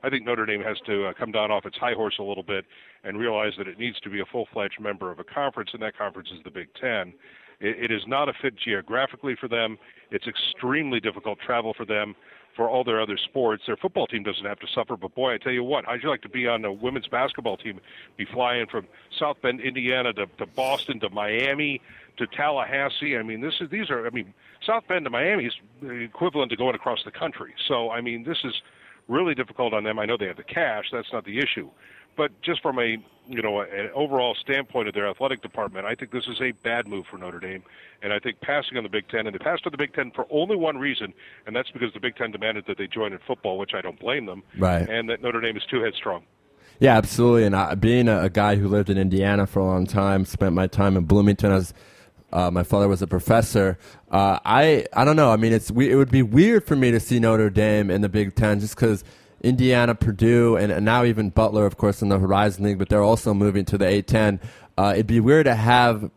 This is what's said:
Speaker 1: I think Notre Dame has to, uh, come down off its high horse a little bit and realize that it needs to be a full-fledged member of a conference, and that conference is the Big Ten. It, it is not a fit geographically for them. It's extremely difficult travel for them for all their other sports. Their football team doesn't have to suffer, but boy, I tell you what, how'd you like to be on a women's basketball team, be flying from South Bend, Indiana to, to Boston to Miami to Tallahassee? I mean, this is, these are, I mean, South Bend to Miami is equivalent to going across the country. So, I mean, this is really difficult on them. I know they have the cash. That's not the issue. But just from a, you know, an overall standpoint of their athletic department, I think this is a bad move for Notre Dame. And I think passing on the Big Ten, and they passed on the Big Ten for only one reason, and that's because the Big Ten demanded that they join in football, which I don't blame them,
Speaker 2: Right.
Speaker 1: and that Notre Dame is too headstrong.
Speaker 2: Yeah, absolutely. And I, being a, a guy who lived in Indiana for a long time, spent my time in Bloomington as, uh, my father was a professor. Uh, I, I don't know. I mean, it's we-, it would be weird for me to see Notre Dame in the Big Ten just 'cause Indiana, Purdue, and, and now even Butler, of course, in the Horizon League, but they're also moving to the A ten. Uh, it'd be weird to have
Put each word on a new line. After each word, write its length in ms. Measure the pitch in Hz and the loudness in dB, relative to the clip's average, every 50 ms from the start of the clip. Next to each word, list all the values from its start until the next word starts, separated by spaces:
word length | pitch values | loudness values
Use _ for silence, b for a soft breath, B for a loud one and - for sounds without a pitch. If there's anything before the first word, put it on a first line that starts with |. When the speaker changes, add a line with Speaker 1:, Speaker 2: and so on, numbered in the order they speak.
| - | -4
Speaker 1:
I 60 | 131 | -4
think 160 | 135 131 110 | -4 -4 -2
Notre 200 | 117 120 113 110 | -2 -2 -2 0
Dame 160 | 107 107 104 | -2 -2 -4
has 160 | 101 110 107 - - | -2 -6 -6 -8 -6
to, 220 | - 104 101 101 95 | -4 -4 -2 -2 -4
uh, 60 | 87 | -6
come 180 | - - 113 | -8 -8 -4
down 180 | 107 113 107 104 | -2 -2 0 0
off 160 | 107 101 - | 0 -2 -2
its 120 | 101 - - | -6 -10 -6
high 160 | - 123 117 | -4 -4 -2
horse 220 | 98 110 104 95 - | -2 -4 -4 -4 -6
a 40 | 104 | -8
little 200 | 98 101 95 90 | -8 -8 -10 -8
bit 220 | - 104 95 95 _ b b b b b b b | -8 -8 -8 -8 _ b b b b b b b
and 140 | 98 98 104 | -12 -8 -6
realize 360 | 117 120 110 104 107 107 98 - | -4 -4 -2 -2 -2 -4 -6 -8
that 100 | 101 95 | -12 -12
it 120 | 87 98 | -12 -10
needs 200 | 117 123 110 - | -10 -10 -10 -10
to 80 | - 107 | -14 -12
be 100 | 95 101 | -10 -10
a 60 | 95 | -10
full-fledged 540 | - - 127 110 _ - 113 104 98 - - | -8 -8 -10 -10 _ -8 -8 -8 -8 -8 -10
member 320 | 107 104 101 95 98 92 | -10 -10 -8 -8 -10 -12
of 80 | 87 80 | -12 -12
a 40 | - | -16
conference, 460 | - - - 143 135 - - 107 - - | -12 -8 -6 -6 -6 -6 -8 -12 -12 -12
and 80 | 117 | -10
that 160 | 110 107 - - | -10 -10 -8 -8
conference 320 | 107 101 - 95 85 - 87 | -8 -8 -8 -12 -18 -18 -20
is 80 | 82 _ | -18 _
the 80 | 95 | -18
Big 160 | - 95 87 _ _ - | -16 -16 -16 _ _ -10
Ten. 340 | - 127 117 104 92 90 87 _ b b b b b b b b | -8 -6 -4 -4 -6 -8 -12 _ b b b b b b b b
It, 260 | - 101 110 90 117 | -6 -6 -6 -4 -4
it 60 | 113 | -6
is 100 | 113 107 87 | -6 -6 -6
not 240 | 113 127 139 147 139 | -4 -4 -2 -2 -4
a 40 | 127 - | -6 -6
fit 140 | - 135 113 - | -6 -8 -6 -6
geographically 760 | - 120 107 98 90 - 107 123 135 135 - 131 - 139 123 - | -6 -6 -4 -6 -6 -6 -4 -4 -4 -4 -6 -10 -8 -8 -8 -8
for 80 | - 123 | -8 -6
them. 300 | 113 117 113 110 110 101 b b b b b b | -4 -4 -4 -4 -6 -10 b b b b b b
It's 160 | - 98 - 120 | -10 -8 -8 -8
extremely 720 | 110 - - - - - - 123 131 151 160 143 127 117 | -8 -6 -6 -6 -6 -6 -6 -4 -2 -2 -2 -2 -4 -2
difficult 400 | 104 113 98 101 - 110 104 - | -4 -4 -6 -6 -10 -10 -10 -10
travel 340 | - - 123 120 113 113 107 | -6 -4 -2 -2 -2 -4 -8
for 120 | - 117 | -8 -8
them 300 | 101 107 107 107 104 98 _ b b b b b b _ | -6 -4 -4 -4 -6 -10 _ b b b b b b _
for 140 | - 117 117 | -4 -2 0
all 140 | 117 127 127 | 0 -2 0
their 180 | 120 113 110 | 0 0 -2
other 160 | 110 104 101 95 | -2 -2 -4 -6
sports. 460 | - - _ 139 127 117 110 104 - | -8 -6 _ -2 -2 -2 -2 -4 -6
Their 120 | - - - | -8 -8 -6
football 280 | - 190 _ 196 139 | -6 -6 _ -4 -4
team 160 | - - 110 | -4 -6 -8
doesn't 240 | 98 104 95 - 98 | -6 -6 -8 -8 -8
have 140 | 101 101 _ | -10 -12 _
to 80 | - - - | -12 -8 -6
suffer, 200 | - 113 _ 127 | -6 -6 _ -8
but 200 | 101 95 95 _ | -10 -10 -12 _
boy, 180 | - 127 131 120 | -4 -2 -2 -2
I 40 | 104 | -4
tell 140 | - 135 | -4 -4
you 120 | 127 123 120 | -4 -4 -4
what, 220 | 127 147 139 - | -2 -4 -4 -4
how'd 180 | - 120 123 120 | -6 -8 -6 -4
you 60 | 156 | -6
like 120 | 143 120 | -6 -6
to 80 | - - | -8 -10
be 180 | - 131 123 120 | -8 -4 -2 -2
on 160 | 117 113 110 | -2 -2 -4
a 60 | 104 | -6
women's 360 | 98 104 110 123 131 135 113 - | -8 -6 -6 -6 -6 -6 -8 -6
basketball 500 | - 120 131 139 - - 123 113 98 - | -4 -2 -2 -2 -4 -6 -6 -6 -6 -6
team, 220 | - 113 101 92 B B B B B B B | -8 -14 -14 -14 B B B B B B B
be 100 | - 101 | -12 -12
flying 420 | - - 120 123 123 123 120 117 104 | -10 -4 -2 -2 -2 0 -2 -4 -6
from 200 | - 113 92 - b b b b - - | -8 -10 -10 -10 b b b b -8 -6
South 240 | 160 147 143 _ | -4 -4 -4 _
Bend, 180 | - 131 123 131 | -4 -4 -4 -2
Indiana 540 | 117 131 127 131 123 123 127 127 123 123 110 | -6 -8 -6 -4 -4 -2 -2 0 -2 -2 -2
to, 140 | 101 101 92 _ _ | -4 -8 -8 _ _
to 80 | 113 | -12
Boston 540 | 90 _ - 131 131 139 131 - - 139 113 | -10 _ -4 -2 -2 -2 -2 -4 -6 -8 -6
to 100 | 98 101 | -6 -6
Miami 720 | 92 104 104 104 107 113 127 139 139 143 151 147 139 127 b b b b b b b - | -6 -4 -6 -4 -2 -2 -2 -2 -2 -2 -4 -6 -6 -8 b b b b b b b -8
to 100 | 123 110 | -8 -8
Tallahassee? 880 | - - 147 151 147 135 131 123 131 139 139 139 123 - 151 151 139 120 | -6 -4 -2 -2 -2 -2 -4 -4 -4 -4 -4 -4 -6 -6 -6 -6 -6 -6
I 60 | 110 | -6
mean, 180 | 113 113 110 | -8 -10 -10
this 140 | 123 151 - - | -8 -8 -8 -8
is, 120 | 175 151 | -8 -8
these 180 | 156 208 220 165 | -8 -8 -6 -6
are, 160 | 143 120 113 | -6 -6 -6
I 60 | 120 | -6
mean, 240 | 117 123 98 92 - b b b b b - - | -8 -8 -10 -12 -16 b b b b b -6 -4
South 160 | 220 - - _ | -4 -4 -2 _
Bend 180 | 180 180 156 | -4 -4 -4
to 40 | 135 | -4
Miami 360 | 117 120 139 175 208 202 123 | -4 -2 0 0 0 -2 -2
is 80 | 120 110 - _ _ _ _ | -4 -8 -10 _ _ _ _
equivalent 680 | 143 139 123 120 117 117 _ - 165 180 143 151 135 120 | -16 -14 -10 -10 -10 -10 _ -4 -4 -4 -2 0 0 0
to 40 | 117 - | 0 0
going 180 | 123 131 120 | 0 -2 -2
across 240 | 107 - 131 120 104 - | -2 -4 -4 -4 -4 -6
the 80 | 107 | -10
country. 440 | - - - 165 - - 98 - - - - - | -10 -8 -8 -8 -8 -10 -16 -16 -12 -8 -4 -2
So, 220 | 143 120 117 113 | -2 -2 -2 -4
I 120 | 110 117 | -6 -6
mean, 220 | 120 123 117 117 117 | -6 -6 -8 -8 -8
this 140 | 143 170 - - | -8 -8 -6 -6
is 100 | 131 - - b b b b b b b b b _ | -6 -8 -8 b b b b b b b b b _
really 260 | 117 143 180 175 151 | -2 0 0 0 -2
difficult 400 | 123 131 - - - 127 117 110 | -2 -4 -8 -4 -2 -2 0 0
on 100 | 107 104 | -2 -2
them. 140 | 110 107 110 | -2 -4 -4
I 80 | 107 | -2
know 100 | 107 120 | -2 -2
they 120 | 110 104 92 | -2 -4 -6
have 100 | 90 - | -8 -10
the 60 | - | -14
cash. 420 | - - 170 170 139 110 104 101 - | -8 -4 -2 -2 -2 -2 -4 -8 -8
That's 200 | - 120 113 - | -8 -10 -10 -8
not 140 | - 117 - | -10 -10 -10
the 140 | 101 101 120 | -8 -6 -4
issue. 300 | 139 - - - 90 - _ b b b b b b b _ | -4 -4 -4 -8 -8 -14 _ b b b b b b b _
But 140 | - 151 147 - _ - | -4 -4 -4 -4 _ -8
just 180 | - 170 - | -6 -6 -4
from 160 | - 160 135 127 | -4 -4 -2 -2
a, 200 | 120 117 110 113 - _ _ _ _ - | -2 -2 -4 -6 -8 _ _ _ _ -12
you 140 | 127 117 | -8 -6
know, 200 | 110 110 104 101 | -4 -2 -2 -4
an 280 | 101 87 98 98 101 107 90 | -4 -6 -6 -8 -8 -6 -4
overall 400 | 135 151 147 139 131 123 123 107 - | -4 -4 -2 0 0 0 0 -4 -6
standpoint 480 | - - 139 135 135 - - 127 110 107 | -4 -4 -4 -4 -4 -4 -4 -4 -4 -4
of 60 | 98 | -4
their 160 | 104 101 101 | -4 -4 -4
athletic 320 | 92 - 131 135 135 113 | -4 -4 -4 -4 -4 -6
department, 460 | - 107 _ - 107 98 95 95 95 104 | -10 -12 _ -6 -8 -6 -6 -8 -8 -8
I 80 | 120 | -8
think 160 | - 135 113 | -8 -10 -10
this 160 | - 127 110 123 | -8 -8 -8 -8
is 120 | 120 107 | -8 -6
a 100 | 131 127 | -6 -6
bad 360 | 117 _ _ 117 117 117 117 104 | -6 _ _ -6 -4 -4 -6 -6
move 180 | 104 98 90 - | -8 -12 -12 -12
for 80 | - 95 | -16 -16
Notre 220 | 92 90 87 85 | -14 -14 -14 -12
Dame. 240 | 87 92 95 92 92 b b b b b b b - | -12 -12 -12 -14 -16 b b b b b b b -6
And 100 | 101 104 | -4 -4
I 60 | 104 | -4
think 200 | - 127 110 _ | -4 -6 -10 _
passing 380 | - - 143 147 135 - 131 127 | -6 -4 -4 -4 -4 -4 -8 -8
on 60 | 113 | -8
the 60 | 104 | -6
Big 180 | 92 107 95 _ | -6 -8 -8 _
Ten, 160 | - 117 110 | -6 -6 -6
and 80 | 110 98 | -6 -8
they 60 | 92 | -6
passed 260 | - 147 175 165 - | -4 -4 -4 -4 -6
on 60 | 175 | -8
the 80 | 147 135 | -6 -6
Big 140 | 147 135 _ | -8 -6 _
Ten 160 | - 139 123 | -6 -6 -6
for 160 | - - 123 - | -6 -10 -8 -4
only 260 | - 151 165 185 214 | -2 -2 0 0 -2
one 220 | 190 165 160 151 139 | -2 -2 -2 -2 -2
reason, 340 | 135 143 131 131 113 95 95 B B B B B B - | -4 -6 -4 -6 -8 -10 -12 B B B B B B -8
and 80 | 107 | -6
that's 160 | 123 131 - | -6 -6 -6
because 200 | - 127 123 117 - | -8 -6 -8 -6 -6
the 60 | 107 | -6
Big 160 | 98 127 113 | -8 -8 -6
Ten 140 | - 123 113 | -6 -8 -8
demanded 360 | 107 104 104 110 110 104 98 - | -8 -6 -6 -4 -4 -6 -6 -8
that 100 | 101 - | -8 -8
they 80 | 101 | -8
join 280 | 95 - 113 110 104 98 | -8 -6 -6 -6 -6 -6
in 60 | 90 _ | -12 _
football, 320 | - 127 - _ 104 92 92 | -8 -10 -6 _ -6 -6 -6
which 140 | 101 - - | -6 -8 -8
I 80 | 98 | -8
don't 180 | 90 92 85 - | -8 -10 -12 -8
blame 280 | - 110 131 147 120 101 | -6 -4 -4 -4 -6 -8
them, 160 | 90 98 - _ - 92 | -12 -14 -16 _ -4 0
Speaker 2:
Right. 280 | 95 90 90 85 87 98 | 0 2 2 2 0 -2
Speaker 1:
and 220 | 110 117 113 113 | -4 -6 -4 -4
that 140 | 120 113 120 | -6 -4 -4
Notre 180 | 123 117 117 | -4 -4 -2
Dame 160 | 113 117 110 104 | -4 -4 -6 -6
is 60 | - | -8
too 160 | - - 127 | -4 -4 -2
headstrong. 420 | 113 113 98 - - 113 110 101 - _ _ _ _ _ _ b b b b b | -2 -2 -6 -6 -6 -6 -6 -6 -8 _ _ _ _ _ _ b b b b b
Speaker 2:
Yeah, 180 | 127 135 120 110 | 6 6 6 6
absolutely. 480 | 107 - - - 120 120 120 117 110 | 4 2 0 2 4 6 6 6 6
And 100 | 104 98 | 4 4
I, 180 | 95 98 80 - | 2 0 0 0
being 340 | 98 98 110 120 123 123 117 | 0 2 4 4 4 4 4
a, 180 | 110 92 80 | 4 4 2
a 40 | 95 | 0
guy 280 | 87 107 101 104 104 101 | 2 2 2 4 4 4
who 100 | 101 98 | 2 2
lived 240 | 98 104 101 95 | 2 2 2 2
in 60 | 101 98 | 2 2
Indiana 480 | 95 95 92 95 98 98 101 101 98 98 | 2 2 2 2 2 4 4 2 2 2
for 120 | - - | 2 2
a 60 | 95 | 2
long 220 | 92 92 92 92 92 | 2 2 2 0 2
time, 360 | - 101 98 98 98 98 95 | 2 2 2 2 2 2 0
spent 280 | - - - 101 95 82 | 0 0 0 0 2 2
my 140 | 90 92 92 | 2 2 0
time 280 | - - 98 101 95 | 2 2 2 4 4
in 100 | 95 85 | 4 4
Bloomington 460 | 78 98 104 101 101 101 - - 104 | 6 6 8 8 6 6 6 4 4
as, 220 | 98 95 90 90 - b b b b b b b b b - _ | 4 4 2 0 -8 b b b b b b b b b -14 _
uh, 200 | - 85 90 90 | -2 0 2 2
my 120 | 87 90 87 | 2 0 0
father 240 | - - 101 101 101 | 2 4 4 4 4
was 140 | 98 87 | 4 2
a 60 | 98 85 | 0 0
professor. 720 | - 90 - - 113 117 110 - - 113 98 95 92 - B B B B B B | 0 -2 4 4 4 6 4 4 2 4 4 4 2 -2 B B B B B B
Uh, 260 | - 95 98 98 95 - - | 2 4 4 4 4 2 2
I, 400 | - 107 127 147 160 156 123 - - - | 2 4 6 6 6 6 4 2 0 2
I 100 | - 123 | 4 4
don't 120 | 143 156 | 6 6
know. 160 | 156 151 127 | 6 6 6
I 60 | 110 110 | 6 6
mean, 160 | 110 113 113 | 4 4 4
it's 180 | 113 - - | 4 2 0
we-, 180 | 107 120 127 - | 2 2 4 4
it 60 | 107 | 6
would 160 | 135 139 131 | 4 4 6
be 100 | 123 135 | 6 4
weird 460 | 127 110 107 135 180 220 233 214 - - | 4 6 8 8 8 8 8 4 4 4
for 80 | 160 | 2
me 160 | 139 131 123 | 4 4 4
to 80 | 117 113 | 4 2
see 200 | 110 - 123 120 | 2 2 2 4
Notre 300 | 113 113 113 110 110 104 | 4 4 6 6 4 4
Dame 400 | 95 101 107 107 107 107 104 98 | 4 4 4 4 4 4 2 2
in 120 | 90 98 | 2 2
the 80 | 104 101 | 2 2
Big 260 | 90 107 104 98 - | 2 2 0 0 0
Ten 240 | - 113 107 104 104 | 2 2 2 2 2
just 180 | 101 104 - - | 0 -4 -2 0
'cause 260 | 123 113 107 95 - b b b b b b b | 2 2 2 2 -2 b b b b b b b
Indiana, 520 | - 120 127 123 127 127 127 123 120 117 117 | 0 2 4 4 4 4 6 6 4 4 2
Purdue, 600 | 104 - 117 104 92 110 113 120 120 120 117 113 | 2 2 0 2 4 4 6 6 6 6 6 4
and, 160 | 92 98 104 | 4 2 2
and 140 | 95 78 104 | 2 2 2
now 180 | 107 113 123 123 | 4 4 4 4
even 260 | 120 113 107 110 101 | 4 4 2 0 2
Butler, 360 | - - 110 107 101 107 104 | 4 4 4 4 4 4 2
of 100 | 101 - | 2 2
course, 260 | - - 104 98 - | 2 0 0 2 2
in 60 | 113 101 | 2 2
the 100 | 98 95 | 4 4
Horizon 460 | 92 92 98 95 104 107 95 87 98 | 4 4 4 4 4 2 2 0 0
League, 160 | 104 101 92 | 0 2 0
but 80 | 98 - | 0 2
they're 160 | - 107 101 | 4 4 6
also 300 | 104 113 117 - 120 104 | 6 4 4 2 0 2
moving 320 | 98 101 104 95 101 95 | 4 4 4 4 2 0
to 120 | - - 98 | 0 0 2
the 80 | 98 | 4
A 160 | 90 98 101 | 4 4 2
ten. 380 | 98 - - 110 107 104 101 92 B 113 B B B B _ - | 2 2 2 4 4 4 2 0 B -12 B B B B _ 0
Uh, 160 | 95 101 98 | 2 2 4
it'd 120 | 90 110 | 2 2
be 140 | 104 113 117 | 4 4 4
weird 280 | 107 120 143 160 156 139 | 6 6 6 6 6 4
to 60 | 120 | 4
have 540 | 110 107 117 123 123 123 120 117 107 104 85 _ | 2 4 6 6 6 6 6 4 2 -2 -8 _